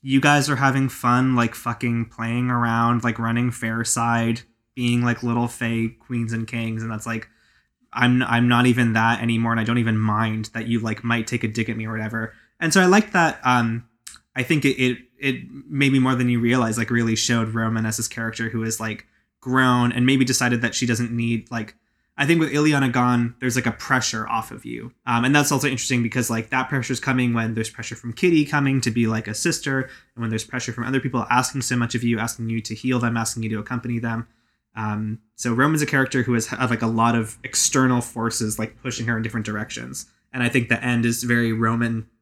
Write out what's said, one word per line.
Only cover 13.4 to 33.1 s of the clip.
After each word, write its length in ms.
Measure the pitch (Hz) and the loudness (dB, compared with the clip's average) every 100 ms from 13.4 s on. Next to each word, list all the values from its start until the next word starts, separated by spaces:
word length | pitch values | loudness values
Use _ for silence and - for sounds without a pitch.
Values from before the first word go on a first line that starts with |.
Um, 420 | 127 123 117 113 - _ - - _ | 2 2 2 -2 -8 _ -20 -20 _
I 80 | - | -6
think 220 | 123 156 | 0 2
it, 160 | 139 127 | 2 2
it, 180 | 127 120 - _ | 0 0 -10 _
it 180 | 139 127 - - - | -4 -4 -8 -16 -8
maybe 300 | 143 139 135 | 0 2 4
more 160 | 127 | 4
than 140 | 127 123 | 2 2
you 100 | 120 | 2
realize, 380 | 117 127 113 110 | 2 2 2 0
like, 120 | 110 | 0
really 260 | 120 117 110 | 0 2 0
showed 380 | - 120 113 | 0 0 0
Roman 300 | 113 113 113 | -2 -2 -2
as 140 | 110 110 | -2 -4
this 100 | 113 | -6
character 400 | - 113 110 117 | -6 -8 -6 -6
who 140 | 113 | -4
is, 180 | 113 110 | -4 -4
like, 260 | 110 107 - _ _ _ | -6 -8 -14 _ _ _
grown 520 | 127 131 131 123 120 | -2 2 4 4 2
and 140 | 120 123 | 2 4
maybe 180 | 135 | 4
decided 380 | 127 - 123 120 | 2 2 2 2
that 120 | 117 | 0
she 120 | - 120 | -2 -2
doesn't 240 | 113 120 | 0 -2
need, 400 | 117 117 117 - | -2 -2 -2 -4
like, 240 | 120 107 - _ _ _ - | -10 -10 -14 _ _ _ -4
I 60 | 139 | 2
think 140 | 170 | 4
with 120 | 156 | 4
Ileana 380 | 143 151 147 135 | 2 4 4 2
gone, 460 | 123 123 120 117 120 | 2 2 2 0 -2
there's, 160 | 127 | -2
like, 120 | 120 120 | 0 -2
a 60 | |
pressure 560 | 110 - 135 113 110 110 | -4 -2 0 0 -6 -4
off 220 | 113 113 | -6 -6
of 140 | 101 | -12
you. 280 | - 117 117 _ - | -12 -12 -12 _ -2
Um, 180 | 117 | 0
and 100 | 123 | 4
that's 180 | 147 - | 4 4
also 160 | 139 139 | 2 0
interesting 340 | 127 - 127 | -2 -2 0
because, 260 | 117 127 117 | 0 -2 -2
like, 220 | 113 110 | -2 -2
that 180 | 131 127 | -4 -2
pressure's 300 | 139 117 113 | -4 -2 -4
coming 340 | - 127 123 | -2 0 2
when 220 | 117 113 | 0 -2
there's 160 | 113 110 | -2 -6
pressure 240 | - 113 | -8 -12
from 180 | 113 120 | -10 -10
Kitty 320 | 113 180 165 | 0 4 4
coming 360 | 143 151 139 135 | 2 2 2 2
to 100 | 123 | 0
be, 160 | 113 113 | 0 0
like, 220 | 110 107 | 0 -4
a 60 | |
sister, 480 | 107 175 160 - 135 | -4 -2 -2 -2 -2
and 400 | 131 - _ - | -4 -10 _ -8
when 60 | 117 | -4
there's 140 | 110 | -4
pressure 300 | - 127 - | -4 -8 -6
from 120 | 117 | -6
other 140 | 113 131 | -2 -2
people 260 | 127 123 110 | 0 -4 2
asking 320 | 123 123 139 | 2 2 -2
so 140 | 123 123 | -2 0
much 180 | 117 | 0
of 80 | 120 | 0
you, 160 | 117 117 | 0 0
asking 320 | 117 - 113 | -2 -4 -4
you 100 | 113 | -4
to 140 | 110 | -6
heal 240 | 110 131 127 | -6 -2 0
them, 180 | 117 | 0